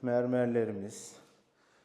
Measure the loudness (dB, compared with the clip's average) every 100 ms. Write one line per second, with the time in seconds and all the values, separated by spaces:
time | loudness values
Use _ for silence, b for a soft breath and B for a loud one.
0 | 2 2 2 2 2 2 0 -4 -8 -12
1 | -16 -20 -20 _ _ b b b